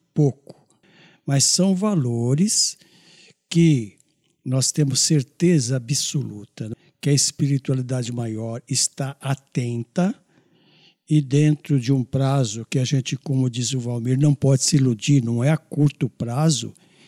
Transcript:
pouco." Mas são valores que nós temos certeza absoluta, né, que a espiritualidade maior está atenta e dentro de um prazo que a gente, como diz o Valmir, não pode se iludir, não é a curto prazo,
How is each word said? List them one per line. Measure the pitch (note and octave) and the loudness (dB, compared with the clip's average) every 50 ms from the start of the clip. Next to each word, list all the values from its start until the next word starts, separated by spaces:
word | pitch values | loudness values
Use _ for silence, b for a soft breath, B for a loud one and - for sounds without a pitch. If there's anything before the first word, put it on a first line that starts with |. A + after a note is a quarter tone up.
| _ _ | _ _
pouco." | - - D3 C#3 - _ _ - - _ _ _ b b b b b b b b b b b | 0 2 2 2 0 _ _ -20 -20 _ _ _ b b b b b b b b b b b
Mas | - C#3 C#3 - | -2 0 0 2
são | - - - F3+ G3 F#3+ | 2 2 2 2 2 2
valores | F3+ G#3 G#3+ G3+ E3 B2+ B2 A#2 A#2 A#2 A#2+ C3+ D3+ F#3+ G#3+ - - - - - _ b b b b b b b b b b b b _ - | 0 0 0 0 0 0 0 -2 0 0 0 2 2 2 0 0 0 -2 -2 -4 _ b b b b b b b b b b b b _ -2
que | - E3 E3+ E3 D3+ B2 A2 G2 - _ _ _ _ _ _ _ _ _ - | 2 4 4 6 4 2 0 -4 -12 _ _ _ _ _ _ _ _ _ -6
nós | C3+ B2+ C3 B2+ - | -2 -2 0 0 0
temos | - - D3+ C#3 C3 - | 0 0 0 0 0 0
certeza | - - E3 D3 B2+ - _ - E3+ F3 F3+ D3+ A2 A#2 C3 | 0 2 2 2 0 -2 _ 0 2 4 4 4 2 0 -4
absoluta, | C3 A#2 A#2 D3 - - - - D3 A#2+ A2 G#2 G#2 G2+ - - - A#2+ G#2+ | -4 -4 -4 -4 -4 -4 -4 -4 -4 -6 -6 -10 -14 -16 -16 -14 -12 -12 -10
né, | A2+ b b b b b | -12 b b b b b
que | - C#3 | -2 0
a | |
espiritualidade | C#3+ C3+ - - - - D#3+ C#3 C#3+ C3 - - C3+ C3 B2+ B2 C3 B2+ A#2+ A#2+ | 2 2 2 0 -2 -2 -2 0 0 0 -2 -2 -2 -2 -2 -4 -4 -6 -6 -6
maior | B2 A#2+ A#2 A2+ A2 G#2+ A2+ A2+ A2+ A#2+ - - | -6 -6 -6 -6 -6 -6 -8 -8 -8 -10 -8 -6
está | B2+ A#2 - - _ - C#3 C3 C#3+ _ | -4 -2 -2 -4 _ -6 -10 -10 -10 _
atenta | - C3+ C3+ - _ _ - B2+ B2 A#2+ A#2+ A#2 A#2 _ - F3+ F3 G3 C4+ - _ b b b b b b b b b b b b b b b _ - | -6 -4 -4 -6 _ _ -6 -4 -4 -4 -4 -6 -6 _ -2 -2 0 0 -2 -6 _ b b b b b b b b b b b b b b b _ 0
e | D3+ D3+ | 0 0
dentro | C#3+ B2+ C3+ C#3+ D3+ D3+ D3+ - - - D3 C3+ | 2 2 2 2 4 4 2 0 0 -2 -2 0
de | A#2 B2+ | 2 0
um | C#3 C3 | 0 0
prazo | A#2+ - - C3 C3+ C3+ C#3 C#3 C3 G#2+ G2+ A#2 A2+ - | 0 -2 -2 -2 0 0 2 0 0 -2 -4 -8 -8 -4
que | - C#3 | -2 -2
a | B2+ | -2
gente, | - C#3+ C3+ C3 - D3+ | 0 0 -2 -2 -2 -6
como | - - - C3+ C3 C3 B2+ | -8 -6 -4 -2 0 0 -2
diz | A#2 B2 A#2+ A2 | -2 -4 -4 -4
o | C3+ B2+ | -4 -4
Valmir, | A#2 A#2+ A#2+ A#2+ A2+ B2 C3 C3 | -4 -4 -6 -4 -2 -2 0 2
não | D3 D3 C#3+ | 4 2 2
pode | - - C3+ C#3 C3 | 4 2 2 2 2
se | - - - | 2 2 2
iludir, | C#3+ C3+ C3 A#2 G#2 - - C#3+ C#3 | 2 2 2 0 0 0 2 2 2
não | A2+ A#2 A#2+ A#2 | 2 2 0 0
é | B2 C#3+ | 2 2
a | D#3+ | 0
curto | D3+ _ - - C#3 D3 C#3+ - - - A#2 | 0 _ -6 -2 0 0 0 0 -2 -6 -6
prazo, | - - A2+ A#2 A#2+ C3+ D#3 E3 D3+ A2+ A2+ G#2+ - b b b b b b | -6 -6 -8 -6 -2 0 0 0 0 0 -4 -10 -14 b b b b b b